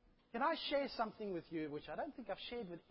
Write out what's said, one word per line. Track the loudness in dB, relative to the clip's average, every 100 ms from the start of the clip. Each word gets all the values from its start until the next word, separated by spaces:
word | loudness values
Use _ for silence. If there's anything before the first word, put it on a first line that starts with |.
| -20 _ _
Can | 2
I | 4 4 4
share | 4 2 2
something | 0 0 -2
with | -2 -2
you | -2 0
which | -2 -4
I | -4
don't | -4 -6
think | -6
I've | -4 -4
shared | -4 -4
with | -8 -6